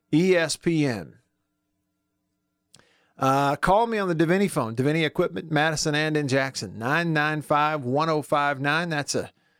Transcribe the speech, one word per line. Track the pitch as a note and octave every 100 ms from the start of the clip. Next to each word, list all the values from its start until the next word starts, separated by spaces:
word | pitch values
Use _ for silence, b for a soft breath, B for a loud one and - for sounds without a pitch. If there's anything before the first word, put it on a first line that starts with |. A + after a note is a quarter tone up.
| _
E | D3 F#3 F3
S | D#3+ -
P | - E3 C#3+
N. | A2 D2 - _ _ _ _ _ _ _ _ _ _ _ _ _ _ _ b b b b -
Uh, | C3+ C3+ C#3 D3
call | - G3 A#3
me | A3
on | F#3+
the | D#3+
Davini | D#3+ F#3 G3+
phone, | - A2+ A2+
Davini | C3 D#3 D#3
Equipment, | - E3+ E3+ D#3+
Madison | D3+ D#3 D#3 D#3 D3+
and | D#3 D3+
in | D3
Jackson, | C3+ C3+ - G#2 G2+
nine | A2+ D#3 E3+
nine | D#3 D3+ D3+
five, | C#3 D3 D3+ D#3
one | B2 C3+ D#3+
oh | D#3
five | C#3 D3 C#3+ C#3
nine. | C#3+ C#3+ F3
That's | D3+ C#3 B2+
a | - - _ _